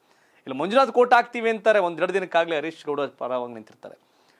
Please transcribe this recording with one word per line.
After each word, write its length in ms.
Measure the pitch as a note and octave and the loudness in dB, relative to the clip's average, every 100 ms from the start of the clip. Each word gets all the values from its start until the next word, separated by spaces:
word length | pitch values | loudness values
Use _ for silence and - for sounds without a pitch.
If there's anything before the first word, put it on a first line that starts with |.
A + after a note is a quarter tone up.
| _ _ _ _ - | _ _ _ _ -12
ಇಲ್ಲ 100 | C3+ | -6
ಮಂಜುನಾಥ್ 400 | E3+ A#3+ C4+ A#3 | 0 2 4 4
ಓಟ್ 160 | B3 | 4
ಹಾಕ್ತೀವಿ 360 | A#3+ A#3+ B3+ A3+ | 4 4 -2 -4
ಅಂತಾರೆ, 300 | A3 A3 G#3 | 0 2 2
ಒಂದ್ 200 | F3+ D#3+ | 0 -2
ಎರಡು 140 | F3+ | -2
ದಿನಕ್ಕಾಗ್ಲೇ 440 | F#3 F#3 E3+ E3+ D#3+ | -2 -2 -2 0 -2
ಹರೀಶ್ 280 | D#3 D#3+ D3 | -4 -8 -8
ಗೌಡ 160 | C#3+ | -4
ಪರವಾಗಿ 520 | C#3 - B2 B2+ A#2+ | -6 -6 -6 -6 -6
ನಿಂತಿರ್ತಾರೆ. 420 | A#2 G#2+ _ G2+ - _ _ _ _ | -12 -20 _ -20 -20 _ _ _ _